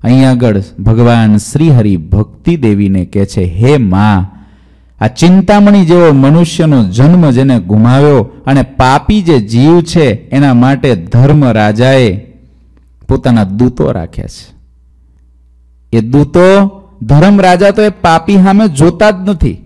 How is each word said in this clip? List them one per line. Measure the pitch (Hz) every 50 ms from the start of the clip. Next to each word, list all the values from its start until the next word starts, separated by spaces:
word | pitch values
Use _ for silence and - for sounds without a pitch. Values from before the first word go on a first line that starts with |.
| -
અહીં | 117 123 131 131 131
આગળ | 127 123 123 117 107 101 98 - - -
ભગવાન | 98 107 110 113 120 120 120 117 113 110 107
શ્રીહરિ | 104 - - - 143 156 165 143 123 110 104 98
ભક્તિ | 87 78 82 95 98 107 - - - _ - 170
દેવીને | 165 131 113 104 101 101 98 98 95 90
કહે | 87 - 101 98
છે, | 98 - - 92
"હે | 90 82 90 110 127 147
મા, | 147 120 98 90 95 104 107 104 95 92 92 - - - _ _ _ _ _ _ _ _ _ _ _
આ | -
ચિંતામણી | 113 - - - 175 180 190 185 180 208 208 202 202 202 202 185
જેવો | 156 170 175 175 165 147
મનુષ્યનો | 139 135 139 151 165 175 160 - - 165 160 147 131 113
જન્મ | 92 90 113 127 151 175 180 170 147
જેને | 123 120 131 135 131 117
ગુમાવ્યો | 85 87 101 107 110 117 123 135 143 147 143 131 101 131 - - -
અને | - 139 139 123
પાપી | - - - 131 127 131 147 156 - 208 214 190
જે | 165 165 127
જીવ | 104 98 113 117 131 151 170 175
છે | 165 165 - 170 156 131 104 113 - -
એના | - 135 143 139 127
માટે | 120 123 127 139 127 123 139 120
ધર્મ | 92 85 87 - 117 127 139 151 151 143
રાજાએ | 127 113 107 107 107 107 107 123 131 135 135 127 110 92 98 - - - - _ _ _ _ _ _ _ _ _ _ _ _ _ _
પોતાના | 135 127 - 127 120 113 107
દૂતો | 92 95 104 123 123 123 - - 143 -
રાખ્યા | 98 80 - - - -
છે." | - - - - - - _ _ _ _ _ _ _ _ _ _ _ _ _ _ _ _ _ _ _ _ _ _ _ _ _ _ _ -
એ | 113
દૂતો, | 110 117 123 143 147 143 - 175 175 185 190 202 196 196 - - - _ _ _ -
ધર્મ | 110 139 147 175 196 202 202
રાજા | 190 185 180 175 196 202
તો | 190 - 214
એ | 214
પાપી | 196 - - 175 165 165 160 - 202
સામે | 196 185 196 196 202 220 208
જોતા | 151 135 156 170 170 - 214 214
જ | 214 185 185 190
નથી. | 202 156 - 131 85 - -